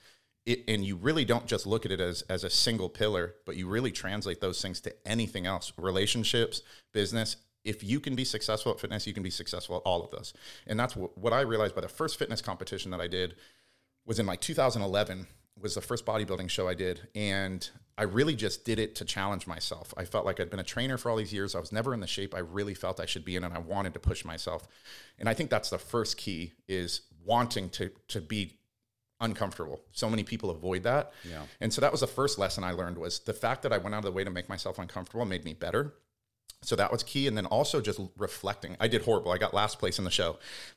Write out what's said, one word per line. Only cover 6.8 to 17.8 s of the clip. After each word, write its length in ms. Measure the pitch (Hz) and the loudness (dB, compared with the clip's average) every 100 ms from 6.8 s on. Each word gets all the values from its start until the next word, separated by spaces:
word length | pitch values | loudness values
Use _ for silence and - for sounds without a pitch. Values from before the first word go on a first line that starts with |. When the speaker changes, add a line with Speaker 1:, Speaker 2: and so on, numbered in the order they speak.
| _ | _
Speaker 1:
business. 420 | 107 98 110 110 - _ _ | 0 2 2 -2 -4 _ _
If 200 | 107 104 | -6 -4
you 160 | 98 135 | 0 0
can 160 | 147 127 | 0 -2
be 80 | |
successful 480 | 131 110 - 107 - | -2 -2 0 2 2
at 80 | 104 | 0
fitness, 260 | 120 107 107 | -2 -4 -4
you 60 | |
can 80 | 101 | -4
be 80 | 95 | -4
successful 460 | 90 - 90 - 90 | -4 -6 -6 -4 -2
at 60 | |
all 180 | - 87 | 2 2
of 80 | - | 0
those. 220 | - - - - - - | -8 -10 -14 -18 -18 -4
And 140 | 107 | 0
that's 140 | 123 | 0
wh-, 220 | - 92 - | -2 -6 -2
what 160 | 110 | 2
I 100 | 120 | 4
realized 340 | 135 113 104 101 | 4 4 2 0
by 40 | |
the 80 | 87 | -6
first 300 | - 160 - | -2 -4 -2
fitness 240 | - 113 | -2 -2
competition 480 | - 90 - 98 92 | -4 -6 -6 -6 -4
that 100 | 92 | -4
I 60 | 87 | -2
did 300 | 92 90 - - _ _ _ _ _ | 0 -2 -4 -20 _ _ _ _ _
was 140 | - 110 | -2 0
in, 80 | 101 | 2
like, 140 | 90 | 0
two 120 | - | 0
thousand 300 | 160 135 117 | 4 4 4
eleven 460 | 98 98 104 92 92 - _ - | 2 2 2 -2 -10 -16 _ -8
was 160 | 98 101 | -4 -4
the 40 | |
first 240 | - 120 | -2 -2
bodybuilding 460 | - 110 98 92 90 | 0 0 0 -2 -2
show 160 | - 92 | 0 0
I 80 | |
did. 320 | 90 92 85 87 | 0 0 -2 -6
And 560 | 107 104 98 95 92 - - | -2 0 0 0 -4 -8 -12